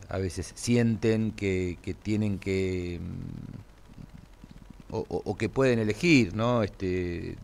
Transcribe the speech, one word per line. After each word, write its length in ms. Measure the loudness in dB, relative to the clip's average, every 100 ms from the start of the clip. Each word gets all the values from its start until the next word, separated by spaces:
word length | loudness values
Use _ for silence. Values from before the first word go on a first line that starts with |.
| -8
a 100 | -2
veces 340 | -2 -4 -8
sienten 800 | -6 2 4 4 2 2 2 0
que, 460 | -2 0 0 -2 -4
que 100 | -8
tienen 460 | -8 -2 0 0 -2
que, 640 | -2 0 0 -2 -4 -6
mm, 1900 | -8 -8 -10 -10 -12 -14 -16 -20 -20 -18 -18 -18 -20 -20 -20 -20 -20 -20 -10
o, 100 | -8 -4
o, 140 | -4
o 120 | -4 -4
que 120 | -2
pueden 320 | 2 4 4
elegir, 540 | 2 2 6 8 6 2
¿no? 260 | 2 2
Este, 720 | 2 0 -2 0 -2 -4 -6 -10